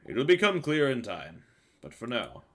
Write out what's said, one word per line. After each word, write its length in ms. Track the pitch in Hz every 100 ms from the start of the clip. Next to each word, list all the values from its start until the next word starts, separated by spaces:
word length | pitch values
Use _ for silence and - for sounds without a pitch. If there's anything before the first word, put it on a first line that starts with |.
| -
It'll 180 | 101
become 360 | 139 180 202 185
clear 300 | 147 151 143
in 120 | 131
time. 420 | 113 90 71 85 - _ _ _
But 140 | 73
for 120 | - 117
now 360 | 120 80 - -